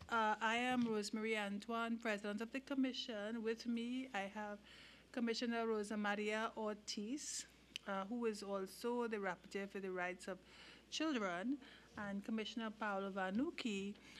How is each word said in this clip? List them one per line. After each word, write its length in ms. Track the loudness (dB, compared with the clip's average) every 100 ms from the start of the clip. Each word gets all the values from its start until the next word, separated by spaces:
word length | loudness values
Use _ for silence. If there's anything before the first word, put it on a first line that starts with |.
| 0
Uh, 260 | 4 4 4
I 160 | 4 4
am 260 | 4 4
Rosemary 560 | 4 2 0 0 2 2
Antoine, 580 | 2 -2 0 0 2 0
president 440 | 2 0 0 -2
of 100 | -2
the 80 | -4
commission. 840 | 0 2 4 2 -4 -2 -2 0
With 240 | 0 0 0
me, 400 | 0 0 -2 -2
I 160 | -2 -2
have 240 | -4 -6 -6 -12 -18 -18 -20 -6
Commissioner 560 | 0 2 2 2 2 2
Rosa 280 | 2 2 0
Maria 540 | 2 2 2 2 0 0
Ortiz, 920 | -2 -2 -4 -4 -2 -4 -4 -6 -8 -16 -10 -8 -2
uh, 180 | -2 0
who 180 | 0 0
is 160 | 0
also 640 | -2 -2 -2 -4 0 0 0
the 120 | 0
rapporteur 520 | 0 -2 -4 -6 -4
for 80 | -4
the 140 | -2
rights 340 | 0 0 -2 -6
of 120 | -6 -8 -18 -18 -18 -6
children, 640 | 0 2 4 2 2 0 -2 -4 -18 -14 -6
and 280 | -2 -2
Commissioner 460 | -2 -2 -2 -2 -4 -2
Paolo 300 | 0 0 0
Vanucci, 840 | 0 2 2 2 0 0 0 -2 -6 -14 -16